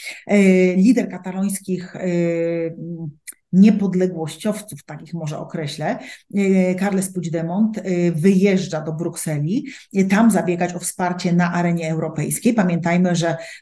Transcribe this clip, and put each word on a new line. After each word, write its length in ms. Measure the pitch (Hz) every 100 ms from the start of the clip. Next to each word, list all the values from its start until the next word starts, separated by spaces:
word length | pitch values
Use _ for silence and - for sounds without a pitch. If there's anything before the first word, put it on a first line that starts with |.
| - - -
e, 120 | 202 190 185 185 180
lider 320 | 202 233 185
katalońskich, 880 | 180 185 185 202 196 - 180 180 -
e, 80 | 185 175 170 170 165 170 165 165 165 170 160 - - - _ 180
niepodległościowców, 1300 | 214 214 196 180 185 165 156 - 214 208 - 139
tak 180 | - 151
ich 120 | 165
może 240 | 165 151 151
określę, 600 | 160 165 147 - 156 247 - - _
e, 400 | 202 196 190 185
Carles 380 | 180 196 190 -
Puigdemont, 680 | 180 165 165 165 185 220 214
e, 40 | 190 175 175
wyjeżdża 680 | 156 185 185 196 185 - 156
do 120 | 156
Brukseli, 760 | 156 170 - 165 147 151 240 - - - 196
e, 80 |
tam 260 | 190 196 233
zabiegać 440 | 180 160 175 175
o 40 | 175
wsparcie 540 | - - 180 180 180
na 200 | 175 175
arenie 380 | 175 175 170 160
europejskiej. 640 | 160 160 156 147 - -
Pamiętajmy, 600 | 240 180 170 170 175 185 170
że 200 | 170 165 - -